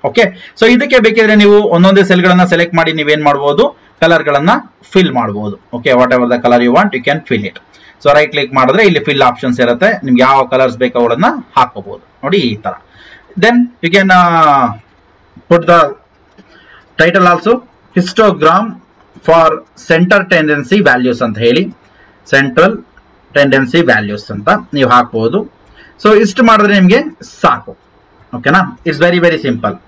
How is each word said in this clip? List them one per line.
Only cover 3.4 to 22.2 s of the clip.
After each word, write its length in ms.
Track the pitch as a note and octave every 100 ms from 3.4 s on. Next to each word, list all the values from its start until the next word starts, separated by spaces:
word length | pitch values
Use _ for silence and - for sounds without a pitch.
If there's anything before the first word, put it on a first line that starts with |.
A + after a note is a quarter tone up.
| C#3+ C#3+ C#4 - _ _
ಕಲರ್ 220 | E3 E3 D3
ಗಳನ್ನ 220 | C#3+ D#3+ B3+ - _ _
ಫಿಲ್ 200 | F#3+ F3 C3
ಮಾಡ್ಬೋದು. 380 | A2 G2+ G#2+ G2+ _ A#2+
ಓಕೆ, 140 | C#3 B2
whatever 260 | B2+ B2+ A#2+
the 60 | A#2+
color 160 | A#2+ A#2+ A#2+
you 80 | C#3
want, 120 | G#3 C3
you 40 | C3
can 100 | D3+ -
fill 140 | A2+ G2
it. 60 | - _ _ - _
So 120 | C#3+ C#3+
ರೈಟ್ 140 | D3+
ಕ್ಲಿಕ್ 220 | D3 B2+ C3
ಮಾಡಿದ್ರೆ 240 | C3 F3 G#3
ಇಲ್ಲಿ 120 | D3+ C#3+
ಫಿಲ್ 140 | C3+ B2+
ಆಪ್ಷನ್ಸ್ 300 | B2 C3 B2
ಇರುತ್ತೆ, 260 | A#2+ A#2+ G3+ G#3+ C#3
ನಿಮ್ಗೆ 160 | B2
ಯಾವ 220 | B2+ C#3 B2
ಕಲರ್ಸ್ 240 | C3 C3 G#2+
ಬೇಕು 160 | B2+ B2
ಅವುಗಳನ್ನ 260 | A#2 A#2+ A3 D4+ - -
ಹಾಕೋಬಹುದು. 480 | - G#2+ G2 - _ _
ನೋಡಿ 120 | C#3 G3
ಈ 180 | B2+ G2+ G2
ತರ. 80 | - _ _ - - _ -
Then 120 | G#3 A#3+ B3 _
you 60 | E3+ G3
can, 120 | F#3+ F3+
uh, 460 | F3 E3 D#3 C#3 B2 G#2+ _ _ _ _ _ - _
put 120 | E3+ E3
the 80 | E3+ D3 - _ _ _ _ _ _ _ - _ -
title 260 | E3 F#3+ F3+
also, 220 | F3+ G#3+ B3+ - _ _ -
histogram 680 | F3+ - G#3+ D#3+ D3+ F3+ A3+ F#3 _ _ _ - -
for 180 | E3 D#3+ A#2 - - -
center 300 | E3 F3+ G3+ F3+
tendency 440 | E3+ D#3 D3 C#3 G3+ F3+
values 340 | B2+ B2+ A#2+
ಅಂತ 140 | A#2 G#2 A#2+
ಹೇಳಿ, 180 | C3+ G3 - _ _ _ _